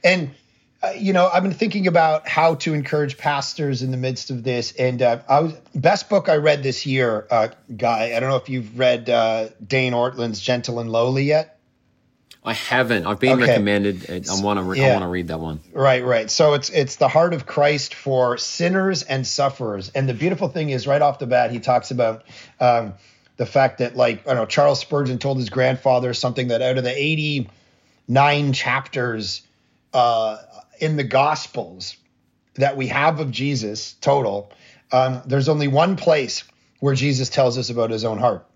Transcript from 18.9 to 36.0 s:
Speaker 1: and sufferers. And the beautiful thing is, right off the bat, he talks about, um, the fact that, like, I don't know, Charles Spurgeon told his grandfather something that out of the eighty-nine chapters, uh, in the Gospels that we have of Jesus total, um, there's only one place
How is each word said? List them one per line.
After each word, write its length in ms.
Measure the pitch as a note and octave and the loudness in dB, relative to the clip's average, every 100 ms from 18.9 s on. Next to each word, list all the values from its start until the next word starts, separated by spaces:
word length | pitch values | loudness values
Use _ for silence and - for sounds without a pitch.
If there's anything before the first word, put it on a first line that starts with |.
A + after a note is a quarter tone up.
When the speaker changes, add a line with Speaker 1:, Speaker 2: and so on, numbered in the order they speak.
| F3 | -2
Speaker 1:
and 240 | - C3+ B2 | -4 -6 -4
sufferers. 640 | - C#3 C3+ A#2 G2+ F#2+ | -2 -2 -2 -6 -6 -6
And 180 | C3+ C3+ | -4 -2
the 60 | |
beautiful 340 | A2+ E3+ F#3+ F3+ | -2 -2 -2 -4
thing 220 | E3+ D3+ | -4 -4
is, 160 | C3 C#3 | -4 0
right 160 | C#3+ | 2
off 160 | D3 C3+ | 2 0
the 80 | B2+ | 0
bat, 240 | B2 A#2 | 0 0
he 100 | A#2+ | -2
talks 300 | A#2 B2 - | 0 0 0
about, 340 | B2 A2+ A2 _ - - _ | -2 0 -2 _ -20 -20 _
um, 360 | B2 A#2 G#2+ F#2+ _ _ _ _ | 2 2 0 -12 _ _ _ _
the 60 | A#2+ | -2
fact 320 | C#3 C3+ - | 2 2 2
that, 180 | A#2+ A#2+ | -4 2
like, 240 | A#2+ G#2+ - | 0 0 -2
I 60 | |
don't 80 | B2+ | -2
know, 20 | |
Charles 360 | A2 - C#3+ C3+ | 0 2 4 2
Spurgeon 380 | - D3 C3+ B2+ | -2 -2 -2 -2
told 200 | C#3 C3+ | -2 -2
his 100 | A#2 | -4
grandfather 640 | B2 B2+ B2+ C3+ B2 B2 | 0 0 2 2 2 0
something 360 | A#2+ B2+ B2 B2+ | -2 -4 -4 -2
that 120 | A#2 | 0
out 160 | B2+ B2+ | 0 0
of 80 | |
the 80 | B2 | -2
eighty-nine 1600 | C#3 D3 D#3+ D3+ D3 A2 _ _ _ _ _ - B2+ C#3+ D3 C#3+ | -2 -2 -2 -2 -4 -6 _ _ _ _ _ -2 2 4 2 0
chapters, 880 | C3 - C3 C3 C3+ B2 A2 G2 - _ _ _ _ _ | -2 -2 -4 -4 -6 -4 -6 -8 -12 _ _ _ _ _
uh, 420 | C3 A#2+ A2+ A2 G#2+ - - - _ | 2 2 2 -2 -4 -16 -20 -20 _
in 180 | D#3 D3+ | -4 -2
the 80 | |
Gospels 920 | B2 C3 D3 D3+ - - - F#2 F2+ - _ _ _ _ _ - | 0 2 2 0 -6 -10 -10 -14 -16 -16 _ _ _ _ _ -2
that 200 | C#3 C#3 | -2 0
we 120 | B2+ | -4
have 300 | C#3 D3+ D#3 | 0 0 0
of 120 | D3 | -4
Jesus 640 | A2+ C#3 C3+ G#2+ A2 - - | -4 -2 -2 -4 -8 -12 -4
total, 500 | - C#3+ A2+ G2+ G2+ - - _ _ | 0 2 0 -4 -8 -20 -20 _ _
um, 300 | B2+ C3 B2+ | 2 2 -2
there's 240 | - C#3 C#3 | -2 0 2
only 200 | D3+ D3 | 2 2
one 280 | C3+ F3 | 2 2
place 480 | F#3+ | 2